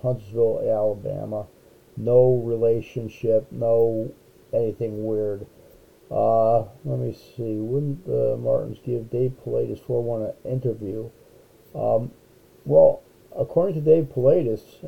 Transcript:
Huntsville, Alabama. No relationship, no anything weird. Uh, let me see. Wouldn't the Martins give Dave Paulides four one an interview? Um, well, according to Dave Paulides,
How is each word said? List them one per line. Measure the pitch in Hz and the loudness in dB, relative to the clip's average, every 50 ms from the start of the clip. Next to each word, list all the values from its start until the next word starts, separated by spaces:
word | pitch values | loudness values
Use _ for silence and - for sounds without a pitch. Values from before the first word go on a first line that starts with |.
Huntsville, | - 123 123 110 104 98 104 117 117 113 110 - - | -4 -4 -4 -4 -6 -10 -2 0 0 2 2 0 -2
Alabama. | 113 113 107 107 107 104 101 101 101 98 98 104 107 107 104 104 - _ _ _ - _ _ _ _ _ - | -2 0 0 0 -2 -2 -4 -8 -8 -8 -8 -8 -8 -8 -10 -10 -12 _ _ _ -20 _ _ _ _ _ -6
No | 110 113 120 123 127 127 127 | -2 4 6 6 6 6 4
relationship, | 123 117 117 117 113 113 117 113 117 107 - - 123 113 110 - - - 117 113 110 107 - - | 2 0 -2 -2 2 2 2 2 2 -2 -6 -8 -8 -8 -8 -12 -6 -2 2 2 2 2 0 -8
no | 120 120 117 113 117 117 113 113 113 113 - - - _ _ _ _ _ _ - | -4 0 2 4 4 4 2 2 -2 -4 -6 -10 -16 _ _ _ _ _ _ -2
anything | 113 117 113 104 - 117 113 107 104 107 | 0 0 0 -2 -4 -6 -6 -6 -6 -4
weird. | 110 110 107 107 104 104 101 104 - _ _ - - - - _ _ _ _ _ _ | -2 -2 -2 -2 -2 -4 -6 -10 -16 _ _ -20 -20 -20 -20 _ _ _ _ _ _
Uh, | - 107 110 113 113 113 113 110 113 113 107 98 - - - | -2 0 2 4 4 4 4 4 4 2 2 -2 -10 -14 -8
let | 143 131 127 | -6 -4 -4
me | 127 120 - | -4 -6 -6
see. | - - - - - 117 113 110 107 | -10 -16 -20 -12 -10 -8 -6 -6 -6
Wouldn't | 107 113 127 143 147 143 139 - - | -4 -4 -4 -4 -2 -4 -6 -8 -6
the | - 123 123 123 120 117 117 | -4 -2 0 0 0 -2 -2
Martins | 120 120 123 120 104 - - - - | -2 -2 -2 -2 -2 -4 -10 -12 -8
give | - 123 120 113 113 | -6 -6 -6 -6 -6
Dave | - 123 127 127 131 - - | -4 -2 -2 -2 -4 -8 -10
Paulides | 120 117 117 117 117 110 104 - | -6 -4 -4 -4 -4 -6 -12 -8
four | - 127 120 120 | -4 -4 -4 -2
one | 117 117 113 110 | -2 -4 -4 -6
an | 104 - - _ - | -6 -8 -10 _ -6
interview? | 127 131 123 127 110 110 107 98 98 110 113 117 - _ - _ - - _ _ _ _ _ _ _ | -6 -4 -2 -4 -4 -4 -6 -8 -8 -8 -10 -12 -14 _ -20 _ -20 -20 _ _ _ _ _ _ _
Um, | - 110 110 113 113 120 135 - _ _ _ _ _ _ _ _ _ _ | -4 -2 0 0 0 0 -2 -10 _ _ _ _ _ _ _ _ _ _
well, | 139 - 80 80 73 - - - _ _ _ _ _ - | 4 6 8 8 8 6 2 -6 _ _ _ _ _ -6
according | - - - - 165 170 196 175 | -6 -6 -2 0 0 0 0 -2
to | 156 147 | -2 4
Dave | 156 156 165 156 | 4 6 6 4
Paulides, | 135 - 131 123 131 156 180 156 120 110 107 - - - - - | 0 -4 2 4 4 4 4 2 0 -4 -6 -8 -16 -20 -20 -18